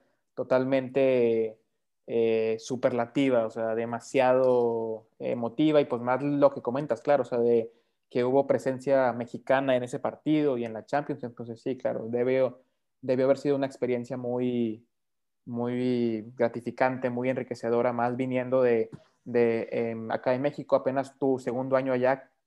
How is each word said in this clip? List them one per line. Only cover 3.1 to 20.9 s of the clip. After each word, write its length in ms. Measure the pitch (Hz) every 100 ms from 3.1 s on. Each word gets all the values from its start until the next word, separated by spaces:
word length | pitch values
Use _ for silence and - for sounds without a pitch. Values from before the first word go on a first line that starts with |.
| 143 135 120 110
o 40 |
sea, 240 | 117 113
demasiado 1300 | 113 117 117 - 131 127 127 131 123 117 117 113 110 - -
emotiva 640 | 131 123 117 117 156 151
y, 60 | -
pues, 160 | 120
más 200 | 123 127
lo 300 | 143 143 139
que 100 | 135
comentas, 380 | - 135 151 113
claro, 220 | 143 143
o 40 | 120
sea, 120 | 123
de 340 | 120 117 117 _ _ _ _
que 140 | 127
hubo 220 | 123 139 139
presencia 680 | 127 135 127 139 135 127
mexicana 600 | 117 120 117 - 135 135
en 80 | 127
ese 160 | 123 139
partido 600 | 113 - 151 156 147 123
y 60 |
en 80 | 117
la 120 | 110 -
Champions, 380 | 143 143 135
entonces 360 | 120 120 117 113
sí, 140 | 135 127
claro, 280 | 127 120 113
debió, 520 | 120 127 131 139 - _ _ _ _
debió 240 | 127 131
haber 140 | 131 135
sido 180 | 143 139
una 100 | 135
experiencia 500 | - 123 120 120 127
muy, 720 | 123 123 123 120 113 110 _ _ _ _ _ _ 127
muy 880 | 120 120 123 127 123 117 110 113 127
gratificante, 720 | 117 117 117 117 131 127 127
muy 180 | 120 127
enriquecedora, 640 | 127 123 120 117 120 123
más 240 | 120 120 120
viniendo 460 | 127 127 123 131
de, 280 | 123 113 113 - _ _
de, 440 | 127 120 117 113 -
em, 380 | 117 117 113 113
acá 240 | - 131
en 80 | 127
México, 340 | 143 147 127 131
apenas 420 | 135